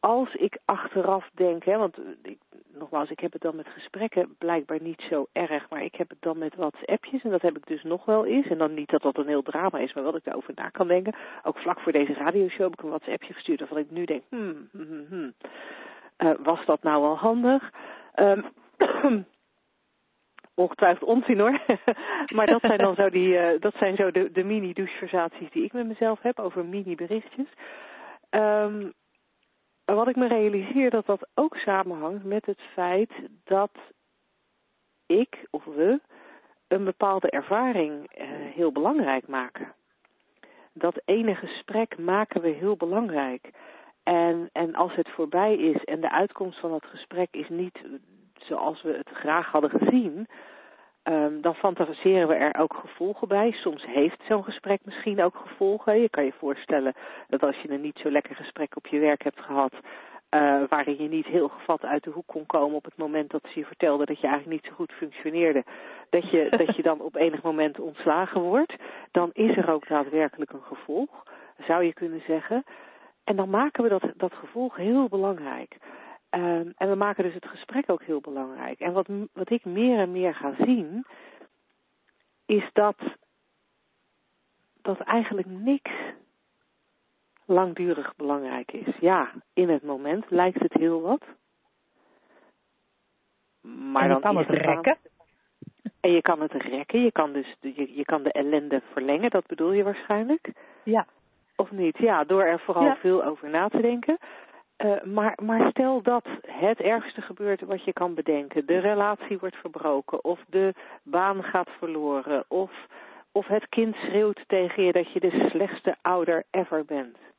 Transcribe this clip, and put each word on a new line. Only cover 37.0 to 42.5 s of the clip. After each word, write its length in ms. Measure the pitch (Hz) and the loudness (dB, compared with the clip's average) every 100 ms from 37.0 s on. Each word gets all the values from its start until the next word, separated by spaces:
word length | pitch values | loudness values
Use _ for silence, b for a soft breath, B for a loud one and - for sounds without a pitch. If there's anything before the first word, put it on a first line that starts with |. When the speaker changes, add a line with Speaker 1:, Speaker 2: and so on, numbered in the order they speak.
| 202 190 180 | 2 2 0
Speaker 1:
ervaring, 760 | - - 202 254 220 156 147 147 | -2 -2 0 2 0 -2 -4 -14
eh, 140 | - - - 147 | -16 -14 -12 -12
heel 180 | - 170 | 0 0
belangrijk 560 | 135 170 302 175 135 - | 2 0 2 2 0 -2
maken. 440 | 135 127 - - - _ _ _ _ _ _ b b b | -8 -8 -10 -14 -16 _ _ _ _ _ _ b b b
Dat 260 | - 170 - | -4 -2 -2
ene 300 | - 202 226 | 0 2 2
gesprek 640 | 185 175 - - 214 226 - | -2 -6 -12 -6 -4 -2 -4
maken 420 | 170 190 214 - | 0 0 0 0
we 80 | |
heel 280 | 170 | -2